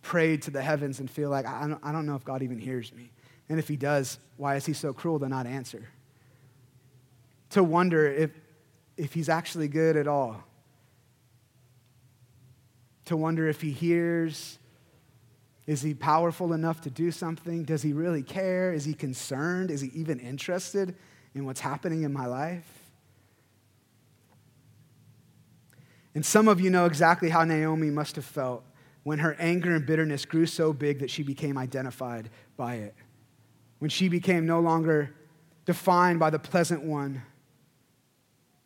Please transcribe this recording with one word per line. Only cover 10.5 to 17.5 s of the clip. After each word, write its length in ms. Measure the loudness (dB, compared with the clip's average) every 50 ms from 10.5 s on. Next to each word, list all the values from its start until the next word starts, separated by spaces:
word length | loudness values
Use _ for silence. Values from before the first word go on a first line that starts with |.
| _ _ _ _ _ _ _ _ _ _ _ _ _ _ _ _ _ _ _ _ _ _ _ _ _ _ _ _ _ _ _ _ _ _ _ _ _ -20 -20 -20 -20 _ _ _ _ _ _ _ _ _ -6
To 120 | -4 -2
wonder 320 | 0 0 0 0 0 0 0
if 120 | 0 -2
he 100 | -4 -4
hears. 880 | -4 0 2 2 2 2 2 2 0 0 -2 -2 -4 -8 -12 -14 -16 -20 _ -20 _ _ _ _ _ _ _ _ _ _ _ _ _ _ _ _ _ _ -6 -4
Is 140 | -4 -2
he 120 | -2 -4 -4
powerful 580 | -2 2 4 4 4 4 2 0 0 -2 -2
enough 280 | 0 0 0 0 -2 -2
to 80 | -6 -8
do 220 | -4 -2 -2 -2
something? 500 | -2 -2 -6 -6 -6 -6 -8 -6